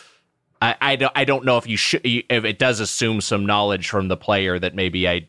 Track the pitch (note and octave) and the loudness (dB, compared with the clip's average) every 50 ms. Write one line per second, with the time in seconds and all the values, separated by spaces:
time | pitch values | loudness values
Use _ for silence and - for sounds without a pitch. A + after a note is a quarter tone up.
0 | - - _ _ _ _ _ _ _ _ _ _ A2 A#2 A#2 - C3+ C#3 C#3 B2 | -20 -20 _ _ _ _ _ _ _ _ _ _ 0 0 0 0 0 0 0 2
1 | C3+ C3 - C#3 C#3 C3+ C#3 C3 B2 C3 B2 A#2+ - A#2 A2 G2+ - - - D3+ | 0 0 0 0 0 2 0 0 2 2 2 2 0 -2 -2 -2 0 0 -2 -2
2 | - B2+ A#2 B2 - - B2 A#2 A2 A2 G#2 - C3+ B2+ A#2+ G#2 G#2+ G2 - - | 0 0 -2 -2 0 0 0 0 0 -2 -2 0 0 0 0 0 -2 -4 -2 -2
3 | B2 A2+ A2+ G#2 G2 - A2 G2+ G2+ G2+ G#2 G#2 G#2 G2+ G2+ F#2 F2 - - G2+ | 0 0 0 -2 -2 -2 -2 -2 0 0 2 2 2 2 0 -2 -4 -4 -2 -2
4 | F#2+ F#2 F#2 - - - G#2 G2 F#2+ F#2 F2+ F2+ F#2 F2+ F2 G2 F#2+ F2+ E2 F#2 | 0 0 -2 -2 0 0 0 2 2 0 0 -2 -2 -4 -2 -2 -2 -2 0 0
5 | F2+ F2 F2 F2+ D#2+ | 0 0 0 0 -4